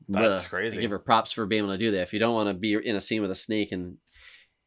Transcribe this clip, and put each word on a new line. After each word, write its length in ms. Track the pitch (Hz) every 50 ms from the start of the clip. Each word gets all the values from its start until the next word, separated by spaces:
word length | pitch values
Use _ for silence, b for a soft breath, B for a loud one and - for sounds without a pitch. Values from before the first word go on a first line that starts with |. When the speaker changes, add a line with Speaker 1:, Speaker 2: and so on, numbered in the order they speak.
| - -
Speaker 1:
That's 380 | 98 98 113 107 98 92 -
Speaker 2:
bleh. 20 | -
Speaker 1:
crazy. 300 | - 92 104 113 107 107
Speaker 2:
I 20 |
give 100 | 117 104
her 80 | 101 92
props 340 | - - 113 113 110 -
for 120 | - 117 110
being 200 | 92 110 107 104
able 100 | 98 98
to 40 | 95
do 120 | 113 113
that. 100 | 101 92
If 100 | 90 - -
you 40 | 101
don't 160 | 113 120 117
wanna 200 | 110 104 101 95
be 180 | 87 107 107 104
in 220 | 110 - 120 104
a 40 | 98
scene 200 | - - 113 110
with 100 | 104 92
a 40 | 92
snake 360 | - - - 107 107 101 -
and, 260 | 104 92 90 90 90 - _ b b b b b b b b b b _ _